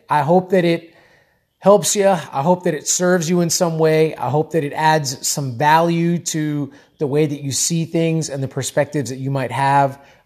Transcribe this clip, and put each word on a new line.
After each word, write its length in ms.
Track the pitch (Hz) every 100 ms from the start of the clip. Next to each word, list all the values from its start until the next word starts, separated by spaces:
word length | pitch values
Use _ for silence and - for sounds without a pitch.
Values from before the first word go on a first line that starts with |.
| -
I 120 | 147
hope 300 | 139 180 180
that 140 | 190 175
it 280 | 165 - _ _ _ _ _ _ _
helps 360 | 190 202 156 214
you. 120 | 196
I 340 | 185 135 131
hope 220 | 139 180
that 100 | 180
it 140 | 156 -
serves 420 | - 180 180 156
you 120 | 180
in 80 | 170
some 300 | - 175 160
way. 360 | 160 156 160 -
I 140 | 123
hope 220 | 147 160
that 120 | 165
it 100 | 143
adds 520 | 139 156 160 135 127 -
some 300 | - 139 117
value 600 | 147 160 170 170 170 170
to 520 | - 160 151 147 139 - _ _
the 80 | 147
way 180 | 147 156
that 160 | 143
you 100 | 143
see 340 | 120 - 170 160
things 440 | 170 165 160 147
and 140 | 139
the 40 | 135
perspectives 600 | - 123 - 143 147 117
that 80 | 131
you 140 | 135
might 200 | 135 127
have 480 | 120 139 139 139 131 - _